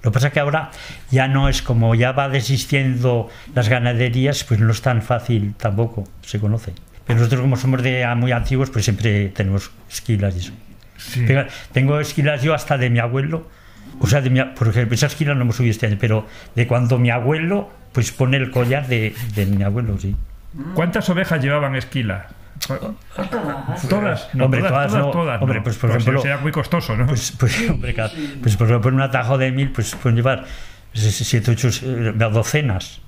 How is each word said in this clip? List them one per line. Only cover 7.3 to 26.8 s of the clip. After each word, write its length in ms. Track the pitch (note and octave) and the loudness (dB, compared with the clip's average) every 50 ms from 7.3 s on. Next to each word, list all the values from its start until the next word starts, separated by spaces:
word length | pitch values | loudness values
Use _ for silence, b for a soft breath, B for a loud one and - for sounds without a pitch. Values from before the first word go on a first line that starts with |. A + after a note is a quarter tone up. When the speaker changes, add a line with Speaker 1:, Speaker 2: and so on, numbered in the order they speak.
| C3+ B2+ | 2 2
Speaker 1:
como 160 | B2+ C3+ C3 | 2 2 2
somos 260 | A#2+ B2+ C3 C3 B2+ | 2 2 0 0 2
de, 220 | B2 C3 B2+ B2+ B2 | 0 0 0 0 0
ah, 100 | A#2+ A#2+ | 0 0
muy 160 | A#2+ A#2+ B2+ | 0 2 2
antiguos, 360 | B2 A#2+ A#2 - C3 C3 C3 - | 0 0 0 0 0 0 0 0
pues 160 | - A2+ G2+ | 0 -2 0
siempre 440 | - G2 G2 G#2 A2 G#2 G2+ G2+ G2 | 0 0 0 2 2 2 2 0 0
tenemos 400 | G2 - G2+ G2 G2 G2 - - - - - - | -2 -2 0 0 0 0 -2 -6 -16 -20 -20 -14
esquilas 440 | - - - - A2+ G2+ G2+ G2 F#2+ | -14 -10 -2 -2 0 0 0 0 -2
y 20 | F2+ | -4
eso. 120 | F2 - - - - - - - - - - - | -8 -8 -12 -16 -20 -20 -20 -20 -20 -20 -20 -18
Speaker 2:
Sí. 260 | - - - B2+ A#2+ | -16 -8 -4 -2 2
Speaker 1:
Tengo, 180 | A2+ C3+ C3+ C#3 B B B B B | 4 4 2 2 B B B B B
tengo 280 | - C3 C3+ C3+ D3 D3 | 0 2 2 4 2 2
esquilas 420 | D3+ D3+ - - C#3+ D3 D3+ C#3 | 0 -2 0 0 2 2 2 2
yo 100 | B2 D#3 D#3 | 2 2 0
hasta 220 | D3 - - D3 C3+ | 0 0 0 0 2
de 120 | B2 B2 | 2 2
mi 80 | A#2+ A#2+ | 2 2
abuelo, 500 | A2+ A#2+ B2 C3+ C3+ D3+ D#3+ D#3+ - B B B B B B B B B B - | 2 0 -2 -2 -2 -2 -4 -6 -8 B B B B B B B B B B -2
o 60 | - | 0
sea, 140 | G2 A2 D3 | 2 2 2
de 80 | C3 C3 | 4 4
mi 80 | B2+ B2+ | 2 2
a-, 140 | - - - | 2 0 -2
por 140 | - - A2+ | 0 0 2
ejemplo, 260 | G#2 A#2 B2 G#2+ A#2+ | 2 2 0 0 2
esa 120 | A2+ - | 0 0
esquila 280 | C#3+ - - D#3+ C#3+ D3 | 0 0 -2 0 0 2
no 80 | C3 | 2
hemos 140 | B2 A#2+ A2 | 2 0 0
subido 140 | - B2 A#2 | 2 2 0
este 160 | G#2+ - - | 0 0 0
año, 100 | A2 G#2 G2+ | -2 0 0
pero 260 | - A2 A2 G#2+ G#2+ B B B B B - | 2 2 2 0 0 B B B B B -2
de 120 | A2+ A#2+ | -2 0
cuando 320 | A#2 B2 B2 B2 A#2+ C3+ A#2+ | 2 2 2 2 2 2 4
mi 120 | B2 A#2+ | 4 2
abuelo, 600 | A#2 B2+ A#2+ C3 D3+ D#3+ D#3+ E3+ G3 G3+ G3+ - - - - - | 2 2 2 0 0 0 0 0 0 -2 -2 -6 -14 -20 -20 -6
pues 200 | - B2 A2+ - | -2 -2 -2 -2
pone 240 | - - C3+ B2+ C3+ | 0 0 0 2 2
el 140 | C#3 C3 C3 | 0 0 0
collar 360 | - B2+ B2 A#2+ C3 C#3+ C#3+ B2+ | 0 0 2 2 0 0 0 0
de, 260 | B2 A2+ A2 G#2+ G2+ A2 B2 A2+ G#2 | 0 0 0 -2 -4 -6 -8 -4 -2
de 120 | G#2+ G2+ | 0 0
mi 160 | G2 G2+ G2 | 2 2 2
abuelo, 360 | G2 G2+ G2+ A#2+ A#2+ A2 G2+ F#2+ | 2 0 0 -2 -2 -2 -2 -2
sí. 160 | - G2 G#2 - - - - - - - - - C3+ D#3+ F#3 | -2 -2 -2 -2 -4 -8 -10 -18 -18 -16 -14 -12 -10 -6 -2
Speaker 2:
¿Cuántas 340 | D#3+ D#3+ F3 F3 A3 F#3+ - | -2 -2 0 0 -2 0 0
ovejas 300 | F3+ E3+ F#3+ F3+ E3+ D#3 | 0 0 0 0 0 0
llevaban 320 | B2+ C#3 C#3+ D3+ C#3+ C#3 C3+ | 0 0 0 0 0 0 -2
esquila? 520 | C3 B2 - - C3+ A#2 G#2 F#2 G2 - - - - - - - - - | -4 -6 -4 -4 -4 -2 -2 -4 -4 -8 -12 -20 -20 -20 -18 -12 -12 -8
Speaker 3:
Todas. 1200 | - C3+ - - - G#3+ - - - - - F#3+ - B3 A3+ F#3+ D3 C#3+ C#3 C3 - - F3 - C3 | -8 -6 -6 -6 -10 -10 -12 -16 -14 -10 -8 -8 -6 -4 -4 -4 -4 -6 -6 -6 -6 -6 -6 -2 0
Speaker 2:
Todas, 400 | F3+ G#3 G#3 G3 D#3+ - - - - | 0 0 2 0 -2 -2 -6 -6 -2
no, 120 | B2+ C3 | 0 2
Speaker 1:
Hombre, 140 | C3 B2+ A#2+ | 2 2 2
Speaker 2:
todas, 120 | - F#3+ | 2 2
Speaker 1:
todas 160 | B2 C#3 C#3+ - | 2 2 2 2
Speaker 2:
todas, 140 | G#3 - C#3 | 2 2 2
Speaker 1:
no. 60 | C#3+ | 2
Speaker 2:
todas, 320 | - E3+ E3+ D3+ B2 A2 | 0 0 0 0 0 0
Speaker 1:
Hombre, 160 | G#2 G#2 G#2+ A2 | 0 0 0 0
Speaker 2:
no. 60 | G#2+ | 0
Speaker 1:
pues, 120 | B2 A2 | -2 -2
por 140 | - - A#2 | 0 0 2
Speaker 2:
Pues 120 | A2 A#2+ | 2 4
Speaker 1:
ejemplo, 200 | A2+ A2+ C3 C#3 | 2 2 2 2
Speaker 2:
sería 160 | B2+ C#3 C#3 C#3 | 2 0 -2 -2
muy 140 | C3+ D#3 | -2 -2
costoso, 440 | D3+ D#3 C#3 - - E3+ | -2 -2 -2 0 0 -2